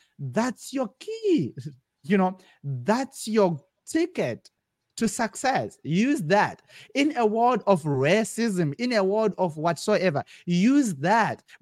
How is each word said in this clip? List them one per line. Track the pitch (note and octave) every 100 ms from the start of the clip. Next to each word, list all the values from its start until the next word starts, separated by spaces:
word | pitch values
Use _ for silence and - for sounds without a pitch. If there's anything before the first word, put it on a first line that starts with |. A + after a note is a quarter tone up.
| _ -
That's | C3+ A#2+ B3 - -
your | C4+ A#3+ -
key. | - A4+ G#4+ D#4 B2 -
<laughs> | D3 - _ _ C#3+
You | G3
know, | F#3 F#3+ _ _
that's | C#3+ B2+ B2 A#3 C4 - -
your | G#3+ F#3+ D#3 _ _ -
ticket | D#4+ F4 F4 D3+ G#2 - _ _ _ _ -
to | A3+
success. | - A3 - C4 B3+ G#2+ -
Use | C3 E3+ B3 D4
that. | D3+ G3+ D3+ - _ - -
In | C4 C#4+ A#3+
a |
world | A3 A3 A#3+ B3 -
of | F#3+
racism, | D3+ C3+ C#3 G#3 A3 - A#3 F3+ D3+ C#3
in | B3
a | A#3+
world | F#3+ G#3+ A3 -
of | F3+ D#3
whatsoever, | D#3+ E3+ - G3+ F#3 C#3+ - -
use | - F3 G#3+ C#4+ B3 C#3
that | D#3+ A3+ F#3 A2 _ -